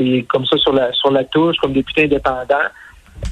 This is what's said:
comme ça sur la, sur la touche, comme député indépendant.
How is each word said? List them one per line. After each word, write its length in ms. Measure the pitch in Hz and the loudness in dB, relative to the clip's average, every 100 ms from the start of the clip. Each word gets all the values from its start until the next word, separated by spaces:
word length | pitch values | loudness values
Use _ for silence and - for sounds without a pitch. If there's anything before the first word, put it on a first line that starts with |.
| 127 127 123 | 0 0 0
comme 180 | 135 131 | -2 0
ça 100 | - | 0
sur 140 | 160 | 2
la, 200 | 135 123 | 2 2
sur 160 | 127 139 | 0 0
la 140 | 135 | 2
touche, 320 | 131 156 170 156 | 0 0 0 0
comme 160 | 147 | 0
député 300 | 135 131 - | 0 -2 0
indépendant. 640 | 151 139 143 127 127 143 175 - - - - - - | 0 0 0 -2 0 0 -2 -8 -20 -20 -20 -12 -10